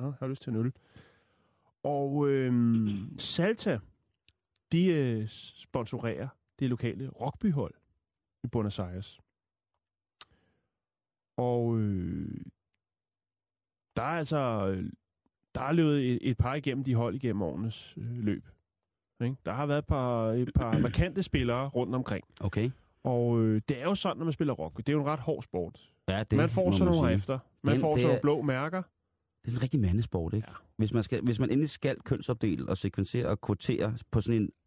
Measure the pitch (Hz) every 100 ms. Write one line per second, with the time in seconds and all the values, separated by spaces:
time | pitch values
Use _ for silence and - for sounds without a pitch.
0 | 135 135 131 135 - 110 123 - _ -
1 | - _ _ _ _ _ _ _ 139 143
2 | 139 143 143 139 127 123 117 113 107 101
3 | 104 - - - 185 226 208 117 - _
4 | _ _ _ _ _ _ - 165 185 160
5 | 127 110 110 - - - - 131 113 117
6 | 113 80 131 - _ - 131 120 117 -
7 | 131 - - - 214 143 90 - _ _
8 | _ _ _ _ 120 120 104 104 90 92
9 | - - _ _ _ _ _ _ _ _
10 | _ - - _ _ _ _ _ _ _
11 | _ _ _ - 123 120 117 113 104 95
12 | 87 82 76 - - - _ _ _ _
13 | _ _ _ _ _ _ _ _ _ -
14 | 131 165 147 151 127 110 98 95 90 -
15 | _ _ _ _ _ - 131 170 156 143
16 | 127 123 131 113 123 147 139 131 135 117
17 | 117 107 123 101 85 67 110 - - -
18 | 117 120 104 - - - _ _ _ _
19 | _ - 120 131 - 113 147 147 147 139
20 | 123 117 113 117 123 - 120 113 120 -
21 | 180 180 180 147 120 120 135 123 117 127
22 | 123 98 - - 101 104 120 - _ _
23 | 131 123 120 117 110 107 - 131 160 202
24 | 190 - 165 139 147 120 80 - 113 151
25 | 143 151 123 147 - 90 85 - _ _
26 | - 98 110 139 165 117 185 190 175 165
27 | 127 104 101 131 - _ - 131 160 139
28 | 123 123 147 147 147 127 151 185 180 _
29 | _ _ _ _ - 120 127 147 95 101
30 | 113 90 82 107 - - - - 107 117
31 | 101 117 123 110 117 131 151 - 139 -
32 | - 131 - 120 110 65 - 98 98 -
33 | 98 - 76 104 - 104 - 120 107 117
34 | - - 110 113 101 -